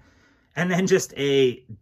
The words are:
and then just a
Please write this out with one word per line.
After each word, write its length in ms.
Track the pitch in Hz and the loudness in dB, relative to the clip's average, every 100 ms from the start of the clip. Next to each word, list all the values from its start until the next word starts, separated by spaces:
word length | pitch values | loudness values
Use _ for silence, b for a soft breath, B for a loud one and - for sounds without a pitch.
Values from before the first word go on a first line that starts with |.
| b b b b b | b b b b b
and 160 | 147 180 | -6 -2
then 160 | 180 190 | -2 2
just 260 | 180 - - | 0 0 -4
a 480 | 139 139 127 117 - 107 | 0 2 2 0 -10 -20